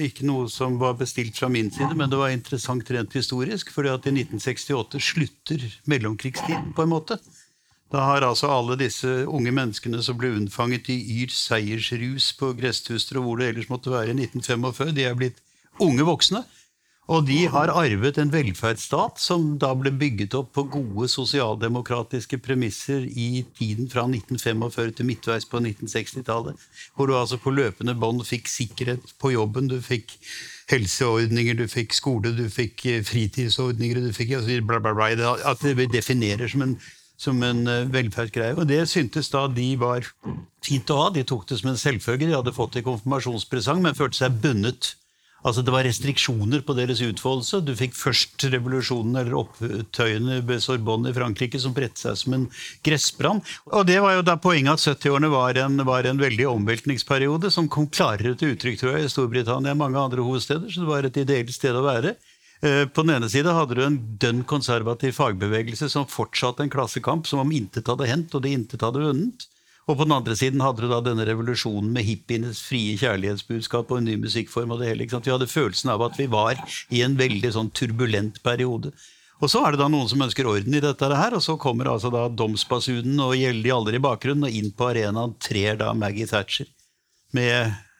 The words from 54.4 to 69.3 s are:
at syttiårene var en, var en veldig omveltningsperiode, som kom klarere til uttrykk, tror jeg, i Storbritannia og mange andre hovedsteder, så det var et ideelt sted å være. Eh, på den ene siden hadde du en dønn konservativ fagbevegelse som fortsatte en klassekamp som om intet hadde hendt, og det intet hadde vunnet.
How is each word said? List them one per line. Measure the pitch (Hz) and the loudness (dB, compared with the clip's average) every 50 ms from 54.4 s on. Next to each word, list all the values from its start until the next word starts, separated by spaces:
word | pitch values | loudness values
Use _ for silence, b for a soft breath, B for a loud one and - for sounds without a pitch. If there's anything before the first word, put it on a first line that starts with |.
| - 180 170 143 135 139 156 | 4 4 4 6 6 4 4
at | 156 | 4
syttiårene | - 151 135 - - 143 139 139 151 156 | 4 2 2 2 2 4 4 4 4 4
var | 143 131 123 123 120 | 4 4 4 4 2
en, | 131 135 139 139 139 135 | 2 2 2 2 2 2
var | 131 127 127 127 127 | 4 2 2 2 2
en | 131 139 | 2 2
veldig | 143 131 110 110 131 139 | 2 2 2 2 2 2
omveltningsperiode, | 120 107 101 110 117 113 - 143 135 110 - - 139 131 135 143 151 165 190 190 | 2 2 2 0 0 0 0 -2 -2 -2 0 0 2 2 2 2 2 2 0 0
som | - 175 165 147 | 2 2 0 0
kom | - 147 151 | 2 0 0
klarere | 143 - - 180 123 107 98 104 123 123 | 0 2 2 2 2 2 0 0 0 0
til | - 165 147 117 | 0 0 0 0
uttrykk, | 82 - 120 110 - | 0 -2 -4 -2 0
tror | 131 127 139 156 | 0 0 0 0
jeg, | 151 | 0
i | 131 - | 0 0
Storbritannia | 139 131 117 117 127 117 117 123 131 135 139 | 0 0 2 2 0 0 0 0 0 0 0
og | 143 147 | 0 0
mange | 147 131 131 139 | 0 0 0 0
andre | 139 127 123 127 120 | 0 0 0 0 0
hovedsteder, | 123 131 123 - - 143 165 196 226 | 0 0 -2 0 -2 -2 -2 -2 -6
så | 165 180 | -4 -4
det | 175 156 | -2 0
var | 147 139 135 | 0 0 0
et | 131 113 143 | 0 0 0
ideelt | 135 131 139 123 117 120 127 | 0 2 2 0 0 -4 -4
sted | - - 131 120 127 | -2 0 0 2 2
å | 139 | 2
være. | 143 127 113 127 185 240 - b b b b b b b b | 2 2 2 0 -2 -2 -4 b b b b b b b b
Eh, | - 147 139 143 143 | 2 4 4 4 4
på | 127 - 160 160 | 2 2 2 4
den | 165 151 | 4 4
ene | 120 117 107 | 4 2 2
siden | - 156 147 180 165 | 2 4 4 4 4
hadde | 165 151 120 120 127 | 4 2 2 2 2
du | 131 | 2
en | 143 147 131 113 110 107 98 | 2 2 0 -2 -6 -4 0
dønn | 131 120 117 123 | 2 2 2 2
konservativ | 123 - 151 143 120 - 120 117 110 117 117 - 135 131 120 | 0 0 -2 -2 0 2 0 0 0 -2 -2 -2 -2 -2 2
fagbevegelse | - 143 117 101 90 101 104 107 110 113 117 113 - 151 135 | 2 2 2 2 0 0 0 0 0 -2 -2 -4 -4 -4 -2
som | - 147 135 - | -2 -2 -2 -4
fortsatte | - - 110 - - - 131 123 123 - 147 | -2 -4 -4 -2 -2 -2 -2 0 0 -2 -4
en | 135 - | -2 -2
klassekamp | 139 123 - - 123 - 123 151 165 160 - | -2 -2 -2 -4 -4 -2 0 -2 -2 -2 -2
som | 156 139 | -2 0
om | 131 151 156 | 0 0 0
intet | 131 104 - - 120 - | -2 -2 -4 -6 -6 -4
hadde | 127 123 - 139 117 | -2 -2 0 0 0
hendt, | 151 170 160 - - | 0 0 -2 -2 -4
og | 139 | -2
det | 131 139 139 127 | -2 0 -2 -2
intet | 110 - - 107 | -4 -6 -4 -2
hadde | 113 117 123 143 151 | -2 0 0 0 0
vunnet. | 151 131 139 208 247 | 0 0 0 0 -2